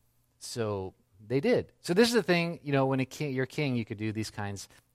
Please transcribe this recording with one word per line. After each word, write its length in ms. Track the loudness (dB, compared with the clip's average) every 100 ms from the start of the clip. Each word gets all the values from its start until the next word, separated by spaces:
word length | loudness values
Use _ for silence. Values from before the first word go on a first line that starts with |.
| _ _ _ _
So 540 | -10 -6 -4 -4 -6 -14 _ _
they 140 | -2 0
did. 320 | 4 2 0 _
So 140 | 0
this 160 | 4 4
is 40 |
the 100 | 4
thing, 360 | 4 2 2 -4
you 100 | 0
know, 140 | 2 2
when 120 | 0
a 60 |
king, 260 | -2 -6 -4
you're 120 | -4
king, 320 | -4 -2 -2 -2
you 80 |
could 120 | -4 -6
do 140 | -4
these 180 | -4 -6
kinds 380 | -6 -8 -8 -14 -20 _